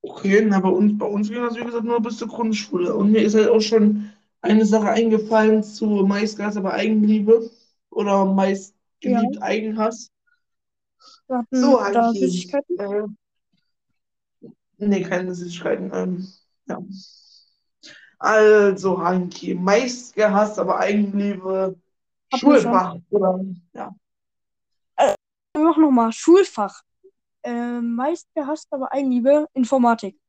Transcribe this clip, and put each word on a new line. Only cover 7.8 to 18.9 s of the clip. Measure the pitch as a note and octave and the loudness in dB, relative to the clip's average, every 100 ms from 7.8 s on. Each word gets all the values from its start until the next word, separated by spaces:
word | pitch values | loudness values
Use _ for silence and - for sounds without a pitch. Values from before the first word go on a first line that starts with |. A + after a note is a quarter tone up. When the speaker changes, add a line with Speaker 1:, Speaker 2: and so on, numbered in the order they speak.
| _ | _
Speaker 1:
Oder | - G#3+ G3 | -6 -2 0
meistgeliebt | F#3+ F#3+ F#3+ G3 - _ _ _ C4+ A#3+ A#3+ D4 | 0 0 0 -2 -8 _ _ _ -4 -2 -2 -4
Speaker 2:
Ja. | |
Speaker 1:
Eigenhass. | - G#3+ A3 A3 G#3+ A#3+ - _ _ _ _ _ _ _ _ _ _ _ _ | -6 -6 -6 -4 -4 -6 -18 _ _ _ _ _ _ _ _ _ _ _ _
Speaker 2:
Wir | B3+ | -8
hatten | A#3 C4 | -4 0
Speaker 1:
So, | B3 B3+ | 4 4
Speaker 2:
da | |
Speaker 1:
Hanki. | G3+ A3 A#3 G#3+ | 2 0 0 0
Speaker 2:
Süßigkeiten? | F#3 F3+ F3+ C#4+ C#4+ F4+ | -2 -4 -4 -6 -4 -6
Speaker 1:
Äh, | G3+ G#3 G#3+ G#3+ _ _ _ _ _ _ _ _ _ _ _ _ - - _ _ | -4 -6 -6 -12 _ _ _ _ _ _ _ _ _ _ _ _ -20 -20 _ _
nee, | G#3 F#3+ | -2 0
keine | F3 F3+ F#3 | -2 -4 -6
Süßigkeiten. | F3+ F3 E3+ G3+ F3+ F#3 | -8 -12 -10 -6 -6 -6
Ähm, | F#3 F#3 F3+ F#3+ _ _ _ - | -6 -6 -6 -10 _ _ _ -14
ja. | - F#3 F#3+ - - _ _ _ _ _ _ - - _ _ | -12 -12 -18 -20 -20 _ _ _ _ _ _ -20 -20 _ _
Also, | F#3 G#3+ G#3+ G#3+ G3+ F#3 F#3+ | 0 4 6 6 6 2 -2